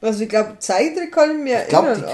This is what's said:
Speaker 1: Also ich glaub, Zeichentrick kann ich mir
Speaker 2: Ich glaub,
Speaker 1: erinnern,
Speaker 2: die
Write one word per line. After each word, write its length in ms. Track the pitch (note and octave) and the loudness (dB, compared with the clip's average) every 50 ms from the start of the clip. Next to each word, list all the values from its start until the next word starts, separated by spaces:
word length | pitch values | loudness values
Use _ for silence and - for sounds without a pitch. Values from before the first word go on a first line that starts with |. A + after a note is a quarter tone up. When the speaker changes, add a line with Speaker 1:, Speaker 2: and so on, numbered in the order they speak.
Speaker 1:
Also 220 | - A3 G#3+ G#3 A3 | -4 -4 -2 -2 -4
ich 80 | A3 | -2
glaub, 280 | G#3 A3 G#3 G#3+ - - - | 0 0 0 0 -4 -10 -4
Zeichentrick 500 | - F#3+ F#3 B3+ D#4+ D#4 E4+ F4 E4 - | -2 0 2 2 0 -2 -4 -6 -2 2
kann 240 | E4+ D4+ D#4 D#4 | 4 4 4 2
ich 80 | D4+ D4 | -2 -2
mir 180 | C4+ B3+ A3 - | -2 -2 -2 0
Speaker 2:
Ich 60 | - | 2
glaub, 160 | C#3+ D#3+ G3 | 2 4 4
Speaker 1:
erinnern, 160 | D4+ A#3 G3+ | 4 0 -2
Speaker 2:
die 60 | - - | -4 -6